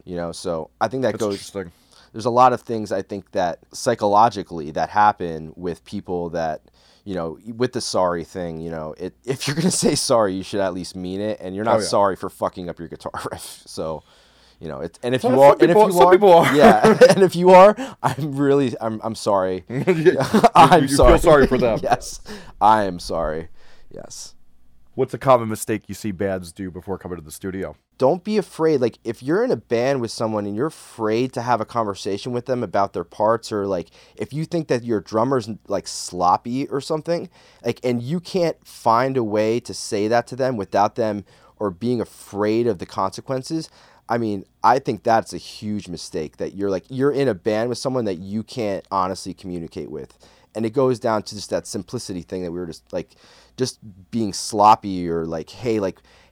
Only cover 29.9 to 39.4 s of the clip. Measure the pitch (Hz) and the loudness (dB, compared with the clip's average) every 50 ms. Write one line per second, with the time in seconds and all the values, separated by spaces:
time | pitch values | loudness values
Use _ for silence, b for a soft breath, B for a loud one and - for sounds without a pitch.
29.9 | 143 131 117 107 - - 120 110 110 104 101 101 101 104 143 160 - - - - | 0 -2 -4 -6 -6 -4 -4 -2 -2 -2 -4 -4 -4 -4 -4 -4 -6 -10 -20 -20
30.9 | - - 110 107 110 117 131 127 - 127 117 123 123 107 110 - - 117 113 101 | -8 -4 -2 0 0 0 -2 -2 -4 -6 -2 0 0 0 -2 -4 -4 -4 -4 -4
31.9 | 98 - - 101 98 101 - 131 120 123 120 - 127 123 117 90 82 101 98 95 | -6 -8 -6 -6 -6 -6 -6 -6 -8 -6 -4 -4 -4 -4 -4 -2 0 0 0 0
32.9 | - 101 85 - - - 107 107 117 117 - - 110 104 98 98 95 87 82 - | -2 -8 -8 -8 -4 -2 0 2 2 0 -2 -6 -4 -4 -2 -2 -2 -4 -6 -10
33.9 | B B B B B - 110 - 135 151 160 - - 170 151 - 143 120 117 120 | B B B B B -12 -12 -10 -8 -8 -8 -4 -6 -6 -2 -2 -4 -4 -2 -2
34.9 | 113 101 87 - 104 110 113 135 135 127 104 113 107 - _ - 101 92 - - | -2 -2 -4 -2 -2 -2 0 0 0 -2 -2 -6 -12 -14 _ -6 -6 -6 -6 -8
35.9 | - - - - 87 87 87 87 95 110 - 120 123 131 143 - 110 139 131 - | -12 -12 -12 -10 -4 0 2 2 2 2 0 -6 -6 -6 -6 -6 -6 -8 -4 -4
36.9 | 160 156 151 165 170 170 - 175 b b b b b b b 120 117 - - 127 | -6 -6 -4 -4 -6 -6 -6 -12 b b b b b b b -6 -6 -2 -2 -2
37.9 | 120 120 120 127 165 185 170 - - 190 170 160 - - _ - - - - 120 | -2 -2 -4 -4 -6 -6 -6 -4 -2 0 0 0 -2 -6 _ -20 -20 -2 2 2
38.9 | 113 117 127 135 135 131 117 104 104 107 | 4 4 2 2 0 -2 -2 0 0 0